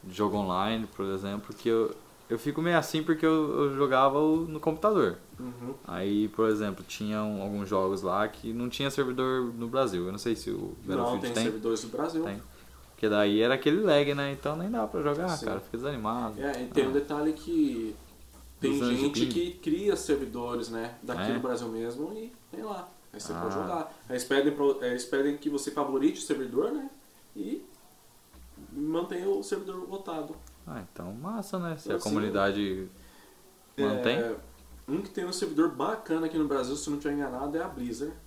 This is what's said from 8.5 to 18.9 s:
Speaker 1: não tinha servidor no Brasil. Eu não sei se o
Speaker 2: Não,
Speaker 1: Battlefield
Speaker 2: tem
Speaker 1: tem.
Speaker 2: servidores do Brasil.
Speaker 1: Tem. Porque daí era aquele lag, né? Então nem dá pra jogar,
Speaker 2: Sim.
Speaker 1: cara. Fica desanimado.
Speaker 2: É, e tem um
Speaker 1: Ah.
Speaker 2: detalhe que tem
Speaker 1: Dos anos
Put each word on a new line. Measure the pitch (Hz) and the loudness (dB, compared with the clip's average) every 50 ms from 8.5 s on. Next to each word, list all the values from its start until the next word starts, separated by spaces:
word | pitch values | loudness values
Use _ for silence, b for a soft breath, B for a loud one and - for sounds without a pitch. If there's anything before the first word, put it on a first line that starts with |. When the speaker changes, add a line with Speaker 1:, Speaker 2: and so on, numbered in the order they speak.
Speaker 1:
não | 113 120 123 123 | -4 -2 -4 -4
tinha | - - 139 139 | -2 -2 -2 0
servidor | 135 - 139 127 123 127 131 131 131 127 127 120 117 | 0 0 0 0 0 0 0 2 2 2 0 -2 -2
no | 117 117 117 | -4 -6 0
Brasil. | 120 135 135 113 92 87 87 | 2 2 2 2 2 0 -2
Eu | 92 | -2
não | 98 101 | -4 -2
sei | - 120 117 | 0 -2 -2
se | - - 104 | 0 -2 -4
o | 101 98 98 - - - - | -4 -4 -4 -6 -8 -10 -4
Speaker 2:
Não, | 139 139 | -2 0
Speaker 1:
Battlefield | 131 120 120 123 - | 0 2 0 0 0
Speaker 2:
tem | - 120 | -2 0
Speaker 1:
tem. | 117 110 113 | 0 2 0
Speaker 2:
servidores | 113 107 110 107 113 113 104 | 0 0 0 0 0 0 0
do | - 113 | -2 -6
Brasil. | - - 151 165 165 160 165 | -4 -4 -2 -2 0 -2 -2
Speaker 1:
Tem. | 101 98 110 - - B B B B B B B B | -2 -4 -8 -10 -14 B B B B B B B B
Porque | - - - 107 | -6 0 2 2
daí | 104 104 104 101 101 107 | 4 4 4 6 6 6
era | 113 120 131 | 6 4 4
aquele | 127 - 147 151 196 | 4 4 4 4 4
lag, | 220 190 151 143 143 139 143 | 6 6 6 6 6 4 2
né? | 143 139 139 | 0 -2 -2
Então | 139 139 - 143 151 | -4 -4 -4 -4 -2
nem | 165 175 208 | -2 -2 -2
dá | 240 233 220 | 0 -2 -2
pra | - - 175 | 0 -2 0
jogar, | 151 147 147 151 180 185 | 0 2 2 2 0 -2
Speaker 2:
Sim. | 165 147 - | -2 -2 -2
Speaker 1:
cara. | 110 95 95 | -4 -4 -4
Fica | - - - | -6 -6 -8
desanimado. | 117 127 143 147 123 107 107 113 123 120 110 107 117 | -4 -4 -4 -4 -2 -2 -2 0 0 -2 -4 -4 -4
Speaker 2:
É, | 135 143 131 123 123 | -4 -2 -2 -4 -6
e | |
tem | - - 151 131 | 0 2 2 2
um | 131 | 4
Speaker 1:
Ah. | 131 | 2
Speaker 2:
detalhe | 143 143 147 147 147 151 156 | 2 0 0 -2 0 0 0
que | 156 - - 170 170 160 151 139 123 113 113 107 104 - - - - - - - - - - - - - | 0 -2 -4 0 2 4 4 4 2 -2 -4 -4 -6 -10 -16 -20 -20 -20 -20 -20 -20 -20 -20 -20 -8 -2
tem | - 131 | 0 0
Speaker 1:
Dos | 139 143 | 2 2
anos | 123 123 | 2 2